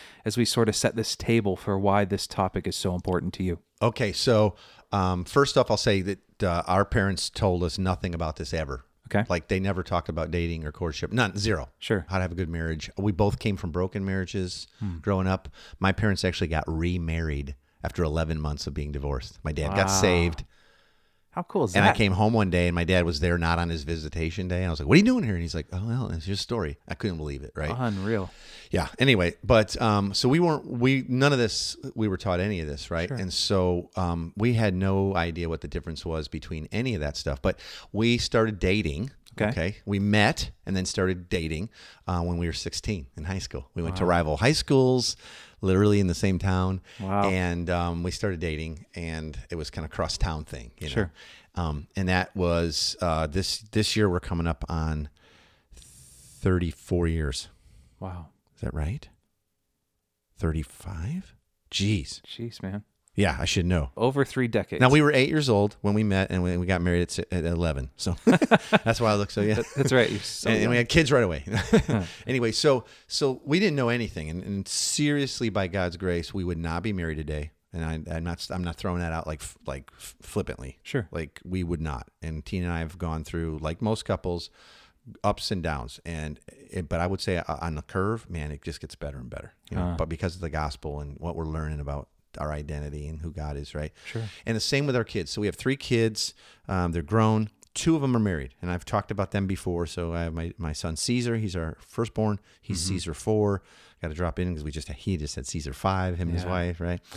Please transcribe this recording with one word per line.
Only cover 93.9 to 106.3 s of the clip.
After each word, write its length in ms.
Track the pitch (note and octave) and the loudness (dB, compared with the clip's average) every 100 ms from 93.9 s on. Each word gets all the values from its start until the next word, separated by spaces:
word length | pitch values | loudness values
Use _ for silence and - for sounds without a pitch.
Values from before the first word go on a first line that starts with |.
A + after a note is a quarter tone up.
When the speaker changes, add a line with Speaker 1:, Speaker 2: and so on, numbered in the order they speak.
| - - | -10 -10
Speaker 1:
Sure. 160 | A2+ A2 - - | -8 -8 -8 -4
Speaker 2:
And 100 | A2+ | -2
the 40 | |
same 260 | - C#3 C#3+ | 0 0 2
with 100 | B2 | 0
our 80 | |
kids. 260 | A2 G#2 D#2+ | 0 -4 -4
So 100 | - | -2
we 60 | G2+ | -2
have 100 | - | 0
three 200 | C3 C#3 | -2 -2
kids. 580 | - A#2 A2+ G#2+ - - - - - | 2 2 2 0 -6 -8 -20 -16 -4
Um, 240 | F#2 F2+ | 0 0
they're 100 | E2+ | 0
grown. 480 | D#2 A2 A2 A2 G#2+ _ _ | 2 4 4 4 0 _ _
Two 200 | - E3+ | -2 2
of 80 | D#3+ | 2
'em 140 | C#3 A#2+ | 4 2
are 40 | |
married, 340 | G#2 D#2 C2 - | 2 0 -6 -8
and 80 | F2 | -4
I've 160 | F2+ - | -4 -2
talked 240 | G#2 - | -2 -2
about 220 | G#2 F#2+ | -4 -2
them 140 | G2+ F#2+ | 0 -2
before. 400 | F#2+ F#2 E2+ E2 | -2 -2 -2 -2
So 280 | - E2+ | -4 -4
I 80 | E2+ | -2
have 100 | E2 | -2
my, 200 | E2 E2 - | -4 -6 -6
my 160 | D#2+ | -6
son 240 | D2+ E2+ - | -4 -6 -4
Caesar. 400 | - A#2+ A#2+ A2+ | -2 0 0 -2
He's 180 | G#2+ | -2
our 220 | F2+ D#2+ - - | -4 -6 -8 -10
firstborn. 540 | - A#2 - A2 G#2 _ _ | -4 -4 0 0 0 _ _
He's 200 | - F#2 | -8 -4
Speaker 1:
Mm-hmm. 100 | F2+ | -2
Speaker 2:
Caesar 200 | F2+ E2 | -4 -4
four. 480 | D2+ - G#2+ G#2 G2 _ - - - | -6 0 2 4 0 _ -20 -20 -10
Gotta 120 | E2 | -8
drop 240 | D#2 E2+ E2+ | -4 -4 -2
in 160 | F2+ | -2
'cause 100 | D#2 | -2
we 60 | D2+ | -6
just, 180 | D2+ - | -8 -8
he 260 | D2+ - E2+ | -6 -4 -2
just 160 | D2 - | -4 -8
had 100 | C2+ | -6
Caesar 260 | E2+ C#2+ | -6 -6
five, 420 | C#2 F#2+ F#2+ F#2 F2 | -2 0 2 0 -2
him 120 | |
and 80 | E2+ | -2